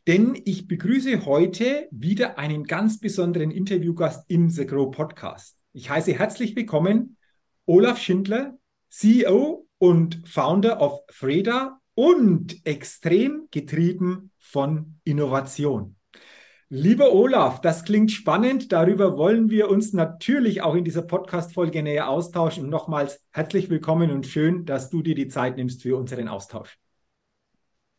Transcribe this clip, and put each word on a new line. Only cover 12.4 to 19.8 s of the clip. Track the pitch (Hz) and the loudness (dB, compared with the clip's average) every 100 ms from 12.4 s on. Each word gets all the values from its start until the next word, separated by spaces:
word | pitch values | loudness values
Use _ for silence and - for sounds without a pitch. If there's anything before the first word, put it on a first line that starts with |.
| - - | -2 -8
extrem | 156 147 - - 170 180 269 302 - | -8 -6 -10 -8 0 2 2 -4 -8
getrieben | - 139 160 170 180 180 185 - _ | -10 -6 -2 -2 0 -4 -4 -12 _
von | - 139 139 156 156 - | -8 -4 -2 -4 -6 -10
Innovation. | 160 147 143 135 135 - 143 117 95 - _ - - - _ _ _ | -4 -2 0 -2 -4 -4 -4 -4 -8 -16 _ -20 -20 -20 _ _ _
Lieber | 135 170 254 269 | 0 2 6 6
Olaf, | 190 254 233 190 - | 6 6 4 2 0
das | 170 165 | -2 -2
klingt | - 208 214 | 0 2 2
spannend. | - - 170 247 269 - | 2 0 2 2 0 0
Darüber | 170 170 202 190 139 | 2 2 4 2 2
wollen | 175 226 220 | 2 4 4
wir | 214 214 | 2 2
uns | 196 | 2